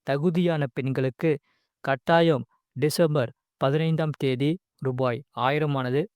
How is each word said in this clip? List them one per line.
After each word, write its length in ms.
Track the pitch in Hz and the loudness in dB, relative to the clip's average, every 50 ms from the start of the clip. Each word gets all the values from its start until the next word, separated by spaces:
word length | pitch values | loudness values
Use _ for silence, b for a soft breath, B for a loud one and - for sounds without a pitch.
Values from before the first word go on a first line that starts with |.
| - | -6
தகுதியான 600 | - 135 143 147 185 160 175 180 175 165 151 143 | -4 -2 0 0 0 0 2 0 0 0 -2 -2
பெண்களுக்கு 640 | 135 - - 131 135 131 135 131 131 123 - - 160 151 - _ _ _ _ _ _ _ _ - | -4 -4 -4 -4 -4 -2 -2 -2 -2 -2 -2 -2 -2 -2 -2 _ _ _ _ _ _ _ _ -6
கட்டாயம் 600 | - 135 131 _ - 170 165 170 165 156 123 120 - _ _ _ _ - | -4 -4 -2 _ 2 4 4 6 4 2 2 -2 -8 _ _ _ _ -6
டிசம்பர் 540 | 127 127 151 - - 175 156 151 151 123 113 - _ _ _ _ - | -2 -2 0 2 2 2 2 2 0 -2 -2 -6 _ _ _ _ -2
பதினைந்தாம் 540 | 139 135 139 156 160 160 160 156 160 156 143 - | 0 0 2 2 0 0 0 0 0 -2 -4 -2
தேதி 320 | - 135 131 123 139 147 165 190 _ _ _ - | -2 -2 0 0 0 -2 -2 -4 _ _ _ -8
ரூபாய் 400 | - 135 127 127 131 127 120 113 143 _ - | -6 -4 -2 -2 -2 -2 -2 -4 -8 _ -6
ஆயிரமானது 640 | 117 120 127 143 151 156 147 143 135 127 123 127 139 165 220 _ | -2 0 0 0 0 0 -2 -2 -2 -2 -2 -2 -2 -2 -4 _